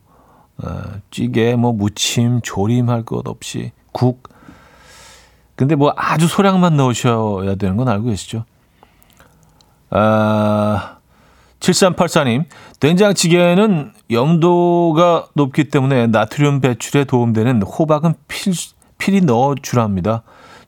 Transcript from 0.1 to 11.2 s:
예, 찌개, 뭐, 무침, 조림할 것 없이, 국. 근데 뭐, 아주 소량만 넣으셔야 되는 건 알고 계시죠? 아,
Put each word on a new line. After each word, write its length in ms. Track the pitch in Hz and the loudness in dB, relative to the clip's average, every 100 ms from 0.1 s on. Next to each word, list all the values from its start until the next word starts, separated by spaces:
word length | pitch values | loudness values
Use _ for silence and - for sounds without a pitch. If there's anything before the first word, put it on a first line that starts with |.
| _ _ _ _ - | _ _ _ _ -14
예, 40 | - 92 95 101 - | -12 -10 -12 -14 -14
찌개, 460 | - 120 123 113 120 | -6 -2 0 2 2
뭐, 160 | 120 | 0
무침, 680 | 110 101 - - - 120 123 | 0 -2 -2 -4 0 0 0
조림할 600 | - - 104 123 120 117 | -4 -4 0 0 0 -2
것 240 | 113 120 117 | -4 -8 -8
없이, 460 | 113 - 120 120 - _ | -12 -12 -10 -10 -14 _
국. 320 | - 127 120 - _ - - _ _ - - - - _ _ _ - | -2 -2 -2 -14 _ -20 -20 _ _ -20 -20 -20 -20 _ _ _ -4
근데 180 | 135 | 0
뭐, 180 | 156 143 - | 2 0 0
아주 320 | - 156 165 | -4 0 0
소량만 480 | - 196 185 180 147 | 2 2 4 2 2
넣으셔야 800 | 131 117 127 113 107 98 98 98 | 0 0 0 0 -2 -2 -4 -2
되는 200 | 98 98 | -2 -2
건 120 | 127 | -2
알고 180 | 101 120 | -2 -4
계시죠? 340 | 98 - 117 113 _ _ _ _ _ _ _ - _ _ _ _ _ - | -6 -8 -10 -12 _ _ _ _ _ _ _ -20 _ _ _ _ _ -4
아, 1080 | 95 107 110 107 107 107 107 104 104 - - _ _ | 0 2 2 2 0 0 0 0 -2 -6 -18 _ _